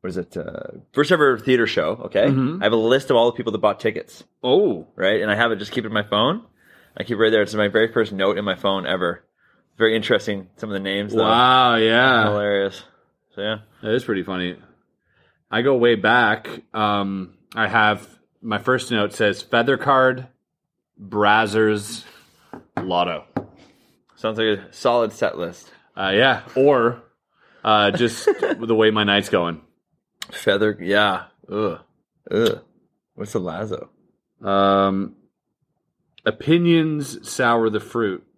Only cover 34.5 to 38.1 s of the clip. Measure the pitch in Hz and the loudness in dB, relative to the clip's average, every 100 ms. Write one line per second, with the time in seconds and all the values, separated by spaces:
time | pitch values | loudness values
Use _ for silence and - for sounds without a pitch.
34.5 | 98 98 98 98 98 98 - _ _ _ | 2 2 2 2 -2 -6 -12 _ _ _
35.5 | _ _ _ _ _ _ _ 113 - - | _ _ _ _ _ _ _ -6 -6 0
36.5 | 170 170 165 160 151 139 110 - - 123 | 2 4 2 2 -4 -8 -12 -12 -2 0
37.5 | 117 113 104 - 120 107 | 2 2 -2 -6 -4 -4